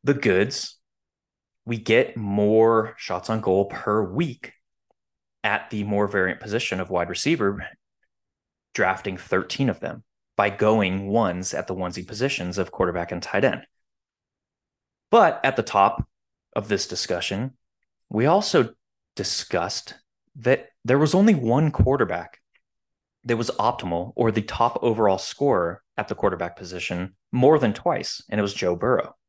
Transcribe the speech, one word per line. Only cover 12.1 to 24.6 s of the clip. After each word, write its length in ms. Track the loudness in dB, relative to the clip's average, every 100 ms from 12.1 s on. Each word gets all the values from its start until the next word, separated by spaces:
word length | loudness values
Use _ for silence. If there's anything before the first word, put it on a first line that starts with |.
| -4 -4 -4 -6 -4
of 140 | -6
quarterback 400 | -6 -6 -6 -6
and 100 | -8
tight 220 | -4 -2
end. 220 | 0 -2 -12 _ _ _ _ _ _ _ _ _ _ _ _ _ _
But 300 | 6 6 4
at 120 | -2 0
the 60 |
top 460 | 0 4 4 2 -8 _ _ _ _ -6
of 120 | -2
this 180 | -4 -2
discussion, 680 | -6 -4 -4 -4 -4 -6 _ _ _ _ _ _
we 180 | 0 4
also 480 | 4 4 2 2 _ _ _ _ -8
discussed 800 | -4 -4 -4 -4 -4 -8 -10 -20 _ _ _ -4
that 320 | 0 0 0 _
there 140 | 0 2
was 160 | 4
only 200 | 4 4
one 360 | 4 2 2 2
quarterback 680 | 2 2 4 0 -2 -10 _ _ _ _ _ _ _ _ _
that 120 | -4 -2
was 140 | -2
optimal 640 | 0 0 -2 -6 -6 -6 0
or 160 | 0
the 100 | 0
top 360 | -4 0